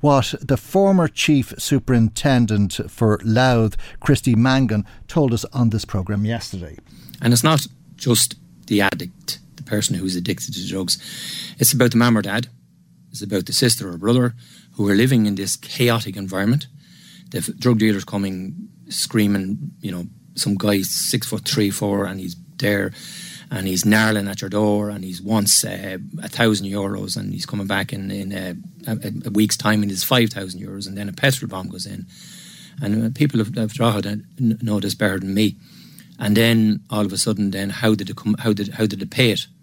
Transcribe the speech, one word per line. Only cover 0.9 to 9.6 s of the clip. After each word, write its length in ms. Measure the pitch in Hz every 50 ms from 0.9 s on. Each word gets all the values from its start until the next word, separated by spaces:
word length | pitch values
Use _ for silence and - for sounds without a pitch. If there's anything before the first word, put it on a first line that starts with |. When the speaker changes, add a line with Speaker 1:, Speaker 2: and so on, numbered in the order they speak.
| 196 185 165 151
Speaker 1:
Chief 440 | - - - - 151 139 120 - - -
Superintendent 1200 | - - 143 135 - - 131 120 113 110 - - - 147 135 123 120 107 110 101 101 95 - - - -
for 300 | - - 117 110 107 - -
Louth, 520 | 110 110 120 127 131 123 117 113 107 - - - - - -
Christy 380 | - - 143 - - 135 120
Mangan, 480 | 107 117 135 131 135 135 117 110 104 101 - - - - -
told 240 | - 170 147 131
us 120 | 117 113 -
on 240 | - - 131 120 113
this 140 | 107 110 -
programme 400 | - - 98 90 90 104 101 104
yesterday. 520 | 107 117 113 - - - 92 87 78 73 - _ - - - - - - -
Speaker 2:
And 120 | - 113
it's 100 | 120 117
not 240 | - 156 160 143 - - - _ - - -
just 400 | - - 127 120 - - - - - - - - - - -
the 140 | 107 101
addict, 580 | 98 95 90 82 87 90 - - - - - - - - -
the 80 | -